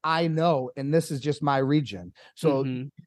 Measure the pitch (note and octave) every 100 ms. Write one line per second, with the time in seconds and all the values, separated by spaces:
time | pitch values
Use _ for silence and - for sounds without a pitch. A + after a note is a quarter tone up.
0 | D#3 D#3+ E3 D#3+ E3+ C#3+ B2+ C#3 C#3 D#3+
1 | D#3+ C#3+ D3 C#3+ D3 C3+ C3+ D3+ A#2 F#2+
2 | F2 _ - - E3 C3+ C3+ B2+ C#3 -